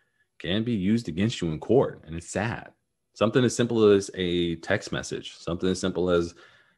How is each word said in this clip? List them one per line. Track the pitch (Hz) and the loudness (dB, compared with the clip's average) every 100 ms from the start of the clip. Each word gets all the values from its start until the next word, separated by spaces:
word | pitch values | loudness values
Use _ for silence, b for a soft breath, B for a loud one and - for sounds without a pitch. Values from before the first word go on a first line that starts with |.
| _ _ _ - | _ _ _ -12
can | 80 101 | -4 -4
be | 113 | -2
used | 110 92 113 117 | -2 0 0 -2
against | 80 110 - | -2 -2 -2
you | 85 | -4
in | 76 | -4
court, | - 120 - - 78 | 2 2 2 -4 -12
and | 85 | -12
it's | - | -8
sad. | 92 113 92 - _ _ _ _ - | -6 -4 -6 -12 _ _ _ _ 0
Something | 110 131 | 2 4
as | 120 - | 2 2
simple | 117 117 107 | 0 4 6
as | 98 95 | 6 4
a | 92 90 87 85 82 | -4 -2 0 0 -4
text | - 98 - | -2 -4 -2
message, | 67 - - - - | -8 -6 -10 -10 -12
something | - 85 92 | -8 -2 -2
as | 92 | 0
simple | 92 85 90 | -2 -2 2
as, | 87 85 b b b b | 0 0 b b b b